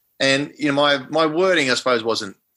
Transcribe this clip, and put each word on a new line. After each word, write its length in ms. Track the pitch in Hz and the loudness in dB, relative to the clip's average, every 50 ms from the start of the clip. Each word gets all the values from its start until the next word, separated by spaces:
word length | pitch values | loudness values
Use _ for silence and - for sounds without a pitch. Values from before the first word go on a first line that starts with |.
| _ _ _ - | _ _ _ -2
And, 340 | 135 135 135 139 147 - - - | 0 0 2 0 -2 -6 -6 -4
you 140 | 151 147 | -4 -2
know, 20 | 139 | 0
my, 320 | 143 147 143 143 135 131 - | 2 2 2 2 0 -2 -2
my 180 | 147 160 160 | -2 0 0
wording, 440 | 156 151 170 185 190 180 160 139 127 | 0 0 0 2 2 2 2 2 0
I 40 | 123 | 0
suppose, 280 | - - 131 123 117 | 0 0 0 0 0
wasn't, 340 | 110 117 110 - 107 98 95 - _ _ _ | 0 -2 -2 -2 -4 -8 -12 -16 _ _ _